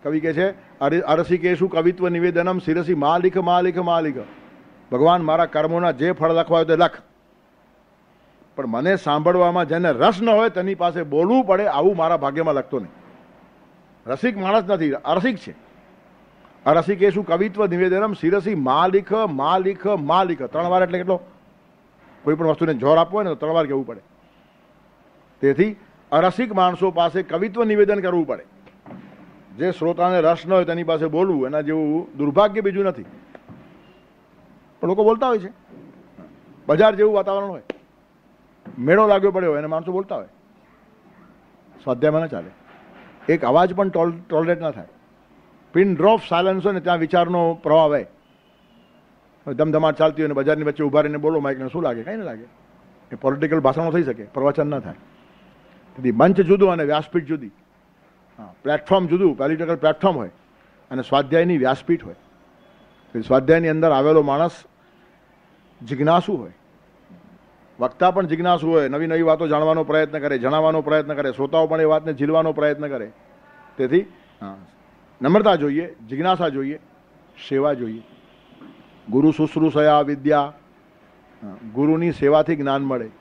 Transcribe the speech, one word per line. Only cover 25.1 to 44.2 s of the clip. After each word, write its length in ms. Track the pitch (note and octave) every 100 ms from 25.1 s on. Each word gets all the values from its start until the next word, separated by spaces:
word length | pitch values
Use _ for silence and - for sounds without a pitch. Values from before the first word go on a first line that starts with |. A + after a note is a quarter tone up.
| _ _ _
તેથી 360 | C#3 C#3 G#3 G#3 _ _ _
અરસિક 420 | D3+ F3+ F3 B3
માણસો 360 | G3 F3+ F3 F#3
પાસે 320 | E3+ E3+ E3+
કવિત્વ 420 | F#3 E3 G#3+ G3+
નિવેદન 360 | A3 G#3 G3+ G3+
કરવું 260 | F#3 F3 D3
પડે. 180 | G#2 - _ - _ - - - - - - - G2
જે 140 | E3+
શ્રોતાને 480 | F3 E3 E3 F3+ F3+
રસ 260 | D#3+ E3+ E3
ન 60 |
હોય 120 | F#3+
તેની 200 | E3+ E3+
પાસે 220 | E3 D#3+ D#3
બોલવું, 400 | D#3 F#3+ D#3 B2+
એના 140 | D3+
જેવું 560 | D3+ D#3 D3+ D#3 F3+ C#3
દુર્ભાગ્ય 440 | D3 C#3+ G#3 G3+
બીજું 240 | G3+ F#3+
નથી. 200 | G3 C3+ F#2+ - - - - - - - _ _ _ _ _ _ _ _ _ _
પણ 80 | E3+
લોકો 160 | F#3+
બોલતા 220 | G#3+ A3+ C4
હોય 120 | A3+
છે. 140 | F#3 - _ - - - - - - - _ - -
બજાર 280 | D3+ G#3+
જેવું 200 | G3 G#3+
વાતાવરણ 300 | G#3 G3 G3
હોય, 180 | G3+ E3 - - _ _ _ _ _ _ _ _ - -
મેળો 300 | B2+ F#3+ G#3+
લાગ્યો 220 | G3 G3
પડ્યો 200 | F#3+ F3
હોય 80 | D3
અને 80 | D3+
માણસો 260 | D#3+ E3
બોલતા 240 | F#3 G3 D#3
હોય. 80 | F#2+ _ _ _ _ _ _ _ _ _ - _ _ _ _ -
સ્વાધ્યાયમાં 400 | - B2 D3+ D#3
ન 40 | D#3+
ચાલે. 240 | G#2 E2+ - _ - - - - - -
એક 120 | D#3+
અવાજ 300 | B2 D3+ F#3
પણ 140 | F#3 G3
ટોલ-, 240 | F3 E3+ E3+